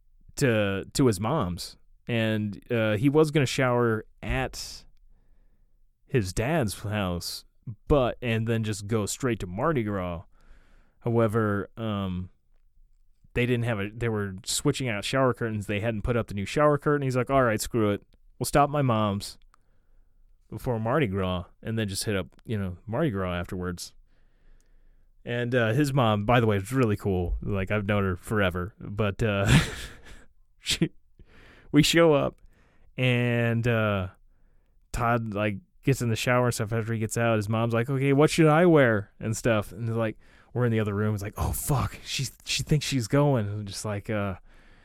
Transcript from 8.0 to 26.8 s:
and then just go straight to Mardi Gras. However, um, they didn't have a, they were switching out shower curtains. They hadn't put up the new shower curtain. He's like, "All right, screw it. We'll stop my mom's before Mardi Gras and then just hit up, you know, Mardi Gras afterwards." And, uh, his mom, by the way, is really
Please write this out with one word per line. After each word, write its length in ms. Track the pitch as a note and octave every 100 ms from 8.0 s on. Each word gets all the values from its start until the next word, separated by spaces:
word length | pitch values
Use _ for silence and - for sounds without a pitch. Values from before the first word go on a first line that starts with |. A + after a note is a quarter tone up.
| A#2+ -
and 260 | B2 A2 A2+
then 160 | A2+
just 240 | G#2+ G#2 G2+
go 180 | A2 G2
straight 340 | - B2+ A2
to 80 | F2+
Mardi 360 | F#2+ D3 C#3+
Gras. 400 | G#2 G2+ F2+ E2+ - - - - - - _ _
However, 720 | A#2+ A#2 A2+ A2+ G#2+ G2+ - -
um, 520 | A2+ G2+ F#2+ F2+ F2+ _ _ _ _ _ - _ _ _ -
they 120 | A#2+ B2
didn't 200 | B2 A#2
have 140 | G#2+
a, 100 | G2+
they 160 | A#2 A#2
were 260 | G#2+ G2+ F#2 -
switching 440 | - D3 C#3 B2+
out 140 | G#2
shower 300 | - C3+ C3
curtains. 340 | A#2 A#2 G#2+ G2
They 140 | G#2
hadn't 220 | A#2 A2
put 120 | A2 A#2
up 120 | -
the 60 |
new 120 | G2+ F#2+
shower 320 | D3+ D3+ C#3+
curtain. 260 | D#3 D3
He's 120 | C3 B2
like, 140 | B2
"All 140 | C3+
right, 180 | B2 G#2+
screw 300 | - A#2+ G#2
it. 100 | G2+ - _ _ -
We'll 60 | B2
stop 240 | D3 C#3+
my 120 | D3
mom's 560 | C3 A2 G#2+ G2+ - - - _ _ _ _ - _ _ _ _ -
before 300 | A2 C3+ A2+
Mardi 280 | A2+ C#3+ A2
Gras 380 | F#2+ F#2 F2+ - _
and 160 | - A2
then 100 | G#2
just 180 | G2 A2+
hit 100 | G2
up, 120 | E2+ - -
you 120 | G#2+
know, 200 | F#2+ E2+ -
Mardi 240 | A#2 E3
Gras 220 | G2 F#2
afterwards." 600 | F2 F2+ F#2 F2+ F2 - - _ _ _ _ - - _ - - _ _ _ -
And, 280 | A#2+ A#2+
uh, 200 | B2 A2
his 200 | A#2+ D3
mom, 300 | C3+ A2+ G#2
by 160 | G#2 B2
the 80 | A2+
way, 80 | G2+
is 160 | G2
really 240 | C3